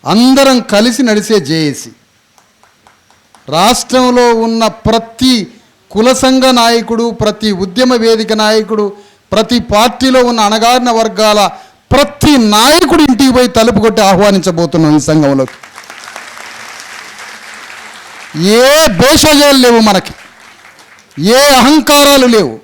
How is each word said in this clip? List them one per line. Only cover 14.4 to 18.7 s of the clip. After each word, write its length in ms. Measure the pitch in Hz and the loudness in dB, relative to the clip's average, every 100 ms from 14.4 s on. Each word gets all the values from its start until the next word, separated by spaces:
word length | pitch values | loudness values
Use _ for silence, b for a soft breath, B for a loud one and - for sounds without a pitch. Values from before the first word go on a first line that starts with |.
| 175 165 170 175 160 151 | -2 -4 -2 0 2 0
ఈ 40 | 139 | 0
సంఘంలోకి. 480 | 156 143 139 131 - - - - - - - - - - - - - - - - - - - - - - - - - - - - 151 180 226 | 0 0 0 -4 -8 -20 -20 -20 -20 -20 -20 -20 -20 -20 -20 -20 -20 -20 -20 -20 -20 -20 -20 -20 -20 -20 -20 -20 -20 -20 -20 -16 -4 0 2
ఏ 100 | 254 | 4